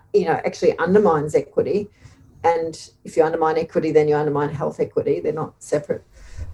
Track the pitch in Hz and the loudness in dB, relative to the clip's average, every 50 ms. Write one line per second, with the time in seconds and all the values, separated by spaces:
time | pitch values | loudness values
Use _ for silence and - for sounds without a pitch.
0 | _ _ - - 180 165 143 - - - - - - - - - 165 175 190 208 | _ _ 0 2 2 2 0 -2 -2 -6 -4 0 0 0 0 0 2 4 4 4
1 | 208 175 160 151 147 151 160 143 - - - - 139 127 156 208 202 - _ _ | 4 4 2 2 0 0 0 -2 -2 -2 -4 -4 -2 0 -2 -4 -4 -6 _ _
2 | - - - - - - - - - 165 170 165 165 165 160 - - - _ _ | -20 -20 -20 -20 -20 -20 -10 -2 0 0 0 0 -2 -4 -8 -10 -16 -20 _ _
3 | - - - 165 156 160 165 165 160 160 160 160 170 - - 170 156 160 151 156 | -16 -2 2 2 2 2 2 0 0 0 0 0 -2 -2 -2 -2 0 4 4 4
4 | 151 151 147 147 151 147 143 143 147 147 160 143 156 156 - - 156 - - - | 4 4 2 2 2 0 0 0 -2 -2 -2 -4 -4 -4 -4 -4 -4 -4 -2 -2
5 | - - 151 175 - 156 151 156 - - - _ - - 151 147 - - - - | 0 0 -2 -2 -2 -4 -4 -4 -6 -8 -10 _ -6 -4 -4 -2 -2 -4 -6 -6
6 | - _ - - - - - - - - | -8 _ -20 -20 -20 -16 -12 -12 -12 -12